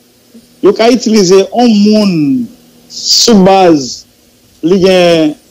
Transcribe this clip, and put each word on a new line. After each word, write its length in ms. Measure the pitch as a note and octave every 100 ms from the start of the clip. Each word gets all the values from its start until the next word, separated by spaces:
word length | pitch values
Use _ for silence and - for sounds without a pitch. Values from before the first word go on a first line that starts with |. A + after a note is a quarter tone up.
| _ _ _ - _ _
yo 120 | F3+ G3+
ka 160 | A3+
itilize 480 | B3 A3 A3 F3 F#3+
yon 320 | F#3+ A3+ A#3+
moun 480 | G#3 G#3 G#3+ G3+ E3 D3 B2+ A#2 - _ _ _
sou 560 | - - - - G#3+ F#3
baz, 560 | F#3+ F3+ D#3 B2 - - _ _ _ _ _
li 200 | D#3+ F#3+
gen 500 | F#3+ F#3 F3 E3+ D#3 - _